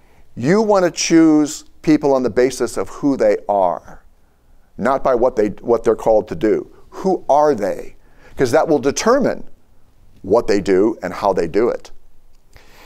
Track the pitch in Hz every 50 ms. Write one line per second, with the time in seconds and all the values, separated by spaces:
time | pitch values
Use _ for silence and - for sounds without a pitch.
0 | _ _ _ - - - - 110 113 139 185 214 226 208 208 190 180 170 165 -
1 | - - 165 165 165 160 156 151 151 143 - - - - - - - 165 151 147
2 | 151 143 135 131 127 117 95 123 123 135 131 - 123 110 - - 95 - - -
3 | - 143 135 110 113 107 101 - - - 101 101 95 87 82 - - - - -
4 | - - - _ _ _ _ _ _ _ - - - _ - - 92 123 135 131
5 | - 143 131 120 127 127 123 - 104 107 - - - 120 117 113 - 113 110 -
6 | - 117 110 107 95 - - 82 110 107 95 80 - - - - - - - -
7 | - 190 180 - - - 135 147 151 151 143 107 101 95 - - - - - -
8 | - - - - - - - - 143 117 123 160 - - 151 143 120 139 131 -
9 | - 220 247 285 247 123 - - - - - - _ _ - - - - _ _
10 | - - - - - 92 98 120 - - 104 104 87 95 95 92 101 113 - -
11 | - 90 92 - - 101 92 90 85 82 73 98 117 113 - - - - - -
12 | - - - - - - - - _ - - - - - - - -